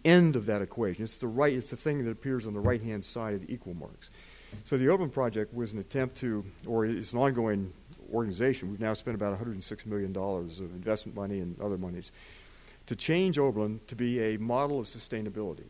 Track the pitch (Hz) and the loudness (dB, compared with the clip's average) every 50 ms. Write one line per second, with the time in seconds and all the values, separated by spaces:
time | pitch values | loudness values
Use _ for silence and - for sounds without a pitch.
0 | - 160 175 180 175 160 143 120 101 110 104 104 98 - - 120 113 98 87 101 | 6 10 10 10 10 8 6 4 2 2 2 2 0 -2 -2 0 0 0 0 -2
1 | 113 110 - - 131 117 110 127 147 147 131 127 117 - 127 - - 156 147 143 | -4 -6 -6 -4 -4 -2 2 4 4 4 4 2 -2 -4 -6 -4 -2 -2 0 0
2 | 123 113 113 - - 139 131 123 107 110 104 101 104 123 123 113 110 113 107 101 | 0 -2 -4 -4 -4 -2 -2 -2 -2 -2 -2 0 2 2 2 2 0 -4 -4 -4
3 | 95 - - 120 113 110 104 95 87 78 123 117 - 95 87 82 73 - - - | -6 -6 -6 -4 -4 -2 -4 -4 -4 -6 -8 -8 -8 -8 -10 -10 -10 -12 -14 -16
4 | - - - - - - - - - - - 101 - - 147 131 127 139 185 185 | -20 -20 -20 -20 -20 -20 -20 -20 -18 -16 -14 -12 -6 -2 0 2 4 4 4 4
5 | 180 135 - 139 131 117 104 110 107 - 120 120 117 107 107 107 95 - - 135 | 2 0 0 0 0 0 0 -2 -2 -2 -2 -4 -4 -4 -4 -6 -6 -4 -2 -2
6 | 131 127 127 - 131 120 110 104 95 98 - - - 107 117 113 110 110 117 92 | -2 -2 -4 -4 -2 -2 -2 -2 -4 -6 -12 -12 -6 -2 2 2 2 2 0 -2
7 | 110 - 120 120 135 139 127 120 113 110 104 101 98 92 - - - - - - | -4 -2 0 2 4 4 4 2 2 2 2 2 0 -2 -6 -12 -18 -20 -20 -18
8 | - - - 117 117 104 90 90 120 135 127 - 92 95 101 95 110 110 107 - | -10 -4 0 0 0 0 0 2 2 2 2 0 -2 -6 -6 -2 -2 -2 -2 -2
9 | - 127 113 104 104 101 98 95 117 120 107 95 - - 107 - - 110 104 101 | -2 -4 -4 -2 -2 -2 -2 -2 -4 -6 -6 -8 -8 -8 -10 -10 -6 -4 -2 -2
10 | 98 95 95 95 95 101 95 90 85 85 82 90 95 85 90 90 92 110 110 104 | -2 -2 -2 -2 -2 -2 -2 -2 -2 -4 -8 -8 -10 -10 -8 -6 -2 0 0 0
11 | - 104 101 101 101 98 101 98 90 87 87 - - 104 98 92 92 90 87 90 | -2 -6 -6 -6 -4 -4 -2 -4 -4 -4 -4 -4 -4 -2 -2 -2 -4 -4 -6 -8
12 | - - - - - - - - - - - - - - - - - - 123 - | -10 -12 -16 -20 -20 -20 -20 -20 -20 -20 -20 -20 -20 -20 -20 -14 -8 -8 -6 -4
13 | - - 160 180 190 185 156 147 139 135 110 107 107 104 107 110 - - 120 113 | 0 2 4 4 4 4 4 4 4 4 4 2 0 0 -2 -4 -8 -10 -4 -2
14 | 123 120 123 120 110 110 110 104 110 117 120 131 143 143 147 135 110 - - 113 | 0 2 2 2 2 2 2 0 0 0 2 2 2 2 0 -2 -4 -4 -8 -12
15 | - - 123 110 107 107 - 107 107 92 78 - - - | -10 -6 -4 -4 -4 -4 -4 -4 -4 -4 -6 -8 -10 -18